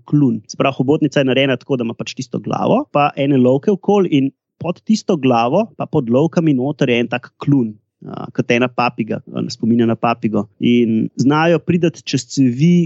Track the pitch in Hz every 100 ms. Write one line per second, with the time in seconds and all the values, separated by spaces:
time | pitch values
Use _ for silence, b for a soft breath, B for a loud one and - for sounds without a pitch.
0 | - 147 135 110 - - 135 131 127 156
1 | 151 147 131 127 139 127 - 131 117 113
2 | - - 139 113 107 - - 220 302 147
3 | 143 - 139 135 123 135 214 196 - 202
4 | 185 143 135 _ _ - 160 185 - 220
5 | - 170 131 117 120 170 226 - 127 160
6 | 113 123 160 - 160 131 135 - 131 120
7 | 117 123 - - - 139 113 107 _ _
8 | 98 - - - 120 120 123 123 123 123
9 | 110 110 - 123 117 - 113 117 113 113
10 | 120 117 113 107 104 - 120 120 113 110
11 | - - 127 151 165 165 - 170 165 -
12 | - 135 - - 127 123 165 175